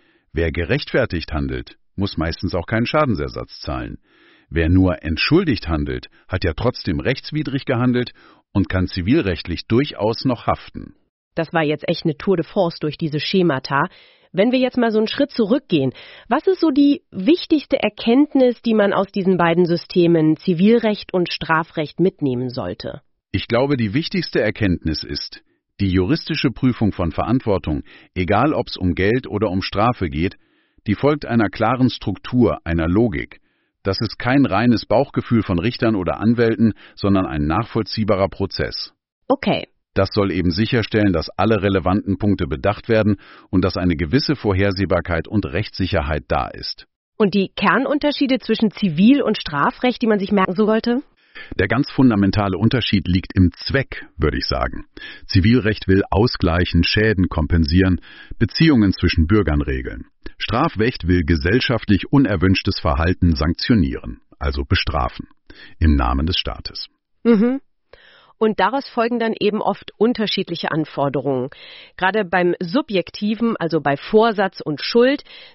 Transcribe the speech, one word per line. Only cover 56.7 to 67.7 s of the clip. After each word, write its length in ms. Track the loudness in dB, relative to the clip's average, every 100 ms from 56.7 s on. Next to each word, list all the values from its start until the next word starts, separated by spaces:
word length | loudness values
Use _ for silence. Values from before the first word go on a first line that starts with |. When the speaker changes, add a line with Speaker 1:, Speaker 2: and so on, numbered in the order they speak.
| 2
Speaker 1:
Schäden 440 | 2 2 2 0 -2
kompensieren, 720 | -2 0 0 2 4 4 0 -4 -20 -14 -4
Beziehungen 540 | -2 2 4 6 4
zwischen 340 | 2 0 2 2
Bürgern 340 | 2 2 0
regeln. 460 | -2 -6 -8 -12 -16 _ -16 -10
Strafrecht 680 | -4 -2 -2 0 -2 -2 0
will 160 | 2
gesellschaftlich 880 | 2 0 2 0 0 -2 0 -2 2
unerwünschtes 720 | 2 2 2 2 2 -2 -2
Verhalten 540 | -2 0 0 2 2 2
sanktionieren, 840 | 0 -2 2 2 2 -4 -10 -14 _ -8
also 260 | -4 -4
bestrafen, 640 | -2 -2 0 -2 -4 -8 -18 _ -20 -20 -20 -2
im 160 | 2
Namen 320 | 2 0 -2 -2
des 120 | -4
Staates. 500 | -6 -10 -14 -16 -18 _ _ _
Speaker 2:
Mhm. 360 | 2 4 2 -2 -8